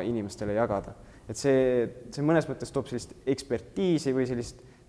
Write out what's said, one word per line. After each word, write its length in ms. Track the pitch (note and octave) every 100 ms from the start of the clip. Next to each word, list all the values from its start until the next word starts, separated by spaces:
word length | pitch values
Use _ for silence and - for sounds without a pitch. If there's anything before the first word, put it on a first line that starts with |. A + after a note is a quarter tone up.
| G2
inimestele 500 | A#2 G2+ - G#2 G#2
jagada. 400 | A#2 G2+ - - - - -
Et 80 | G#2+
see, 480 | C#3 C3+ C3 B2 A2+ - -
see 160 | - D3
mõnes 220 | E3 C#3+
mõttes 220 | B2+ A#2+
toob 140 | C#3 A#2+
sellist 240 | A#2+ - - -
ekspertiisi 840 | C3+ - A#2 - - F#3 D#3 C#3 C3
või 100 | B2
sellist 340 | B2 A#2 - - -